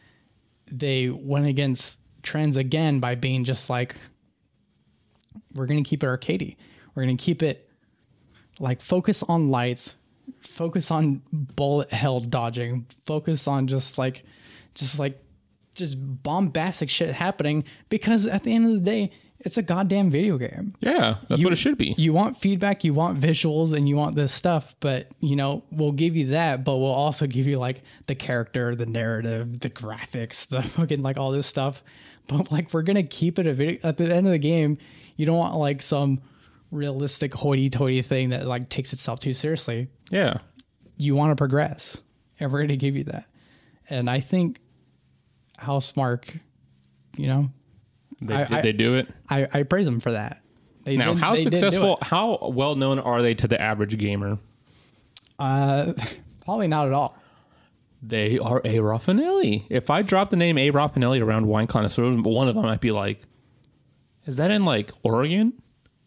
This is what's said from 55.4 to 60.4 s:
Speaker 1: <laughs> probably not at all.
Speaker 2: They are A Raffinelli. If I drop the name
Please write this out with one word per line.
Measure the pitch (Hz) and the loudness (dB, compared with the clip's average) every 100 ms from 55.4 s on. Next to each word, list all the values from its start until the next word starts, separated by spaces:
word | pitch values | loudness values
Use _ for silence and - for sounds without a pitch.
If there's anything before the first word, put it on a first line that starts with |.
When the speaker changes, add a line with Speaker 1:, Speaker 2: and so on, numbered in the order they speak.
| 135 139 139 139 170 - - - | 0 2 4 2 0 -4 -8 -12
Speaker 1:
<laughs> | - - | -20 -14
probably | - 220 175 | -6 -2 0
not | 151 139 | 2 2
at | |
all. | 135 131 - - _ _ _ _ _ _ _ | 2 0 -6 -20 _ _ _ _ _ _ _
Speaker 2:
They | 110 113 107 123 | -4 0 2 2
are | 110 123 | 2 0
A | 113 113 | 2 2
Raffinelli. | 107 113 - 208 339 392 107 104 - | 2 0 2 2 2 2 2 0 0
If | 123 - | -2 0
I | 165 | 0
drop | 202 190 196 | 2 2 2
the | |
name | 180 | 2